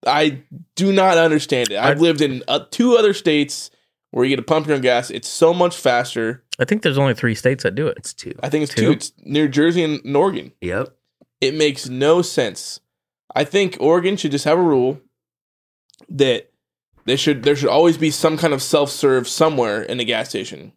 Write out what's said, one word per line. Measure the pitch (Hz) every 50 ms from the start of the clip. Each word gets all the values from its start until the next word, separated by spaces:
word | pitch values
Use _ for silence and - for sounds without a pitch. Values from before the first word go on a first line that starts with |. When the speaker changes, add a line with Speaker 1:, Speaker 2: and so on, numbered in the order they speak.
| -
Speaker 1:
I | - 135 147 156 156 139 131 - _ - - - _ _
do | - 185 196 196
not | 196 190 190 180
understand | 165 165 165 156 151 143 - 143 127 120 107
it. | 101 98
I've | 117 139 147 147
Speaker 2:
I |
Speaker 1:
lived | 165 170 160 143
in, | 151 143 131 127 - -
uh, | 135 147 143 _
two | - - 240 247 240
other | 226 220 208 202
states | - - 165 156 147 143 139 - - - - _ _ _ _ _ _ _ _
where | - - 123
you | 135
get | 135
to | 127 117
pump | - 160 156 151
your | 151 151
own | 139 127
gas. | 127 123 117 127 -
It's | - 120 - -
so | - - 170 165 175
much | 180 180 175 170
faster. | - - 139 120 120 123 127 - 120 113 110 120 127 _ _ - _
Speaker 2:
I | 131
think | - 208 214 -
there's | 170 135 135
only | 139 135 120
three | - - 120 110
states | - - 127 135 131 -
that | 117 95
do | 113 151
it. | 151 -
Speaker 3:
It's | - - - -
two. | - - - - - -
Speaker 1:
I | 135
think | 143 156 151
it's | 139 -
Speaker 2:
Two? | - 110
Speaker 1:
two. | - -
It's | - - - _ _ _
New | - 139 147 156 143
Jersey | 131 143 151 165 170 180 170
and, | 156 151 - -
and | 113 143
Oregon. | 143 175 196 190 - 69 64 _ _
Speaker 3:
Yep. | - 87 87 101 135 - _ _ _ _ _ _ _ _ _ _
Speaker 1:
It | - 131 147
makes | 156 156 151 139 131 - 131
no | 127 127 135 147 165 175 175
sense. | 175 - - 131 107 92 - - - - - _ _ _ _ _ _ _ _ _ _ -
I | - 147
think | - - 202 202 185 - -
Oregon | - 143 165 180 170 185 196
should | 196 - 156 139
just | 143 -
have | 151 156 175
a | 180
rule | 170 147 131 123 127 147 143 _ _ _ _ _ _ _ _ _ _ _ _ _ _ _ _ _ _ _ _ - _
that | - 139 139 131 120 - - _ _ _ _ _ _ _ _ _ _ _ _
they | - 127
should, | 135 - 151 147 131 110
there | 143 147
should | 139 139 117
always | 98 143 165 175 160 135
be | 156 156
some | 147 - - 160 156
kind | 151 175 165 143
of | 131 131
self-serve | - - 156 143 139 - - - 139 131 131 123 -
somewhere | - - 165 160 151 131 120 110 104 110 104
in | - - 127
the | 120
gas | 110 117 110 113 -
station. | - 98 92 - 104 71 78 - _